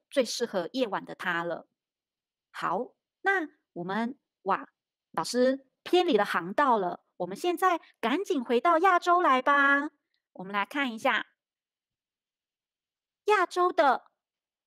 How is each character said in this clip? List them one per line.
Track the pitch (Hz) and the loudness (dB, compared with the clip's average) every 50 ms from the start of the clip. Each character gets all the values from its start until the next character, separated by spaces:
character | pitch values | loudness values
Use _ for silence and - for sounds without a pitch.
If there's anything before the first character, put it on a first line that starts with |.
| _ _ | _ _
最 | - 285 240 | -4 -2 -2
适 | - - - 240 | -2 -4 -6 -6
合 | - - 185 170 - | -4 -4 -4 -6 -4
夜 | - 262 247 | -4 -4 -4
晚 | 208 190 165 - | -4 -4 -8 -8
的 | - 165 | -12 -14
它 | - - 190 175 170 175 | -8 -6 -4 -4 -4 -4
了。 | 170 160 - - _ _ _ _ _ _ _ _ _ _ _ _ _ _ _ _ _ | -6 -8 -8 -12 _ _ _ _ _ _ _ _ _ _ _ _ _ _ _ _ _
好， | - - - 160 170 196 254 - _ _ _ _ _ _ | -12 -8 -6 -4 -4 -4 -6 -8 _ _ _ _ _ _
那 | - 381 392 370 311 294 _ _ _ _ - | -2 -2 0 0 -2 -6 _ _ _ _ -12
我 | 175 175 | -10 -8
们， | 185 196 220 233 240 - - _ _ _ _ | -6 -4 -4 -4 -6 -8 -12 _ _ _ _
哇， | - 190 - 269 285 - _ _ _ _ _ _ _ _ | -4 -4 -4 -4 -6 -10 _ _ _ _ _ _ _ _
老 | - - | -6 -6
师 | - - - 247 254 262 269 269 - _ _ _ | -6 -2 0 2 2 2 2 -2 -6 _ _ _
偏 | - - 339 359 359 | -4 0 0 2 2
离 | 339 240 | 4 2
了 | 208 202 | 2 2
航 | - - 185 165 185 | 0 -2 -4 -4 -2
道 | 208 - 294 269 233 214 | -2 0 2 2 2 0
了。 | 185 175 170 - _ _ _ - | 0 -4 -6 -10 _ _ _ -10
我 | 180 | -10
们 | 180 196 | -10 -8
现 | - - 349 349 | -6 -4 -4 -2
在 | - 381 370 349 320 - _ _ _ | 0 2 0 0 0 -4 _ _ _
赶 | - 220 269 349 403 | -2 -2 0 -2 -2
紧 | - 370 277 | -2 -4 -4
回 | 233 - 240 240 | -2 0 0 2
到 | - 339 339 320 | 2 2 4 4
亚 | 370 392 359 339 | 4 4 4 4
洲 | - 359 339 359 | 4 2 2 4
来 | 349 302 262 254 | 4 4 2 2
吧。 | 262 294 285 285 277 277 285 277 285 311 - _ _ _ _ _ _ _ | 2 2 4 4 4 4 4 2 0 -2 -8 _ _ _ _ _ _ _
我 | - - 185 | -16 -14 -12
们 | 196 | -6
来 | 202 202 196 | -4 -4 -4
看 | - - 294 277 247 | -4 -4 -4 -4 -4
一 | 220 220 | -4 -2
下 | - 262 226 - - - _ _ _ _ _ _ _ _ _ _ _ _ _ _ _ _ _ _ _ _ _ _ _ _ _ _ _ _ _ _ _ _ _ _ _ _ _ _ _ | 0 0 0 0 -2 -6 _ _ _ _ _ _ _ _ _ _ _ _ _ _ _ _ _ _ _ _ _ _ _ _ _ _ _ _ _ _ _ _ _ _ _ _ _ _ _
亚 | 403 415 392 349 | 2 2 2 2
洲 | - - 359 359 359 | 0 0 0 0 2
的 | 349 - 302 269 233 - - _ _ _ _ _ _ _ _ _ _ _ _ | 2 4 4 4 2 0 -2 _ _ _ _ _ _ _ _ _ _ _ _